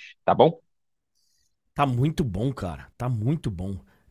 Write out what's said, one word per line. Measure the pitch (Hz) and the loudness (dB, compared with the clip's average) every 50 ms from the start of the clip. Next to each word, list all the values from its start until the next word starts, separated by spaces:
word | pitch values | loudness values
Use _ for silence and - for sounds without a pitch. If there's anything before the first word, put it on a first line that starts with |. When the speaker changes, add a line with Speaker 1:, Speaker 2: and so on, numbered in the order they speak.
| - - - _ - | -20 -20 -20 _ 0
Speaker 1:
tá | 92 | 2
bom? | 87 - 135 165 165 - _ _ _ _ _ _ _ _ _ _ _ _ _ _ _ _ _ _ _ _ _ _ - | 4 6 6 4 4 -2 _ _ _ _ _ _ _ _ _ _ _ _ _ _ _ _ _ _ _ _ _ _ -2
Speaker 2:
Tá | 143 143 | 0 0
muito | 135 120 120 139 160 160 190 | 2 2 2 0 0 0 0
bom, | 151 110 90 95 123 139 | -2 -2 -2 -2 -2 -2
cara. | 127 - 98 85 73 67 - - _ | -2 -4 -6 -8 -8 -10 -14 -16 _
Tá | - 117 127 | -6 -4 -4
muito | 123 104 107 135 165 151 - 131 | -2 -2 -2 -2 -2 -2 -4 -6
bom. | 90 85 92 98 98 95 - _ _ _ _ | -6 -6 -6 -8 -8 -10 -12 _ _ _ _